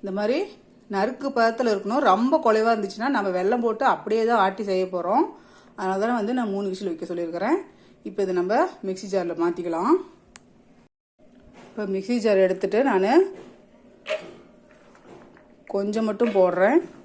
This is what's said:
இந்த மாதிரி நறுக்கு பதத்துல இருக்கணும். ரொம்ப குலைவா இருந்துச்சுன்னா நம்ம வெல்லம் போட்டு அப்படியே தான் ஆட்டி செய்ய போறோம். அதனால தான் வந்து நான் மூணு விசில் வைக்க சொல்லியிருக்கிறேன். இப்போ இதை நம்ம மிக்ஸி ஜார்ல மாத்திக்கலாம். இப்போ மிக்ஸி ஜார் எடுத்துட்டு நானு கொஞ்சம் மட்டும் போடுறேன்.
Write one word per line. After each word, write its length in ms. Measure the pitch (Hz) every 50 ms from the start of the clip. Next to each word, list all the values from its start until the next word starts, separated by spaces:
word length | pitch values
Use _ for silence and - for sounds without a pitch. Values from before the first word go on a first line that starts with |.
இந்த 100 | - 196 190 202
மாதிரி 200 | 208 214 254 320 403 - - - - _ - _ _ _ 208
நறுக்கு 340 | 196 196 233 254 - 277 277 - 240
பதத்துல 340 | 226 226 226 233 262 233 208
இருக்கணும். 320 | 196 196 196 226 285 294 220
ரொம்ப 260 | 185 202 233 262 302 311 -
குலைவா 280 | 233 214 220 220 233 233
இருந்துச்சுன்னா 360 | 214 202 196 - 208 226 277 277
நம்ம 160 | 226 196 196 180 180
வெல்லம் 260 | 180 196 240 247 233
போட்டு 200 | 226 214 214 277 262 185
அப்படியே 280 | - - 214 214 226 220 226
தான் 140 | 240 220 190
ஆட்டி 220 | 190 190 190 220 196
செய்ய 140 | 190 185 185 180 185
போறோம். 320 | 175 170 180 202 254 349 440 - - - - - - - - - -
அதனால 200 | 190 190 190 190 208
தான் 160 | 226 247 233
வந்து 160 | 202 214 254 254
நான் 160 | 240 214 196
மூணு 180 | 196 202 196 185
விசில் 160 | 190 202 185
வைக்க 180 | 165 160 175 -
சொல்லியிருக்கிறேன். 480 | 175 175 175 165 165 170 190 226 311 403 370 - - - - - - _ _ 214
இப்போ 120 | 190 214 196
இதை 100 | 185 180 180
நம்ம 220 | 175 185 214 254 339 359 - - - 196
மிக்ஸி 200 | 185 185 - 196 190
ஜார்ல 200 | 196 175 170 170 165 170
மாத்திக்கலாம். 540 | 175 339 - 170 175 165 160 185 240 330 381 - - - _ _ _ _ - _ _ _ _ _ _ _ _ _ _ _ _ _ _ _ _ _ - _ - - - - - -
இப்போ 200 | - - - 208 196 190
மிக்ஸி 220 | 190 190 - 240 240 202 226
ஜார் 140 | 208 190 190
எடுத்துட்டு 360 | 185 185 185 - 190 196 214 277 277
நானு 200 | 214 185 190 202 254 339 392 392 - - - - - - - _ _ - _ - - - _ - - - - - - - - - - - _ _ - - _ - - - _ - - - - - - - - _ - _ _ - -
கொஞ்சம் 340 | 196 202 208 208 220 220 214
மட்டும் 240 | 208 208 240 233 202 196
போடுறேன். 400 | 185 180 175 180 185 208 262 339 - - - - -